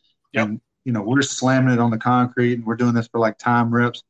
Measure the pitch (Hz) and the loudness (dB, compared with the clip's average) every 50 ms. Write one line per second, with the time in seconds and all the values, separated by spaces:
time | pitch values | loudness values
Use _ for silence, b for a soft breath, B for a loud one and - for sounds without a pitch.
0 | _ _ _ _ _ _ - 135 110 104 107 - - _ _ _ - 131 120 107 | _ _ _ _ _ _ -4 -4 -4 -4 -4 -8 -12 _ _ _ -6 -6 -4 -4
1 | 98 104 127 143 139 - - - 123 127 131 131 131 131 123 117 120 117 113 110 | -2 0 0 0 0 0 -2 -2 0 2 2 2 2 2 2 2 2 0 0 -2
2 | - 123 123 127 123 123 - - 123 120 123 117 117 110 117 113 123 120 117 117 | 0 0 2 2 2 0 0 0 0 0 0 -2 -4 -4 -2 0 0 0 0 0
3 | 113 - - 117 113 110 107 - - 120 120 120 120 117 117 120 120 120 - - | -2 -2 -2 0 0 0 -2 -2 -2 0 0 2 2 2 2 0 0 0 -2 -6
4 | - _ | -14 _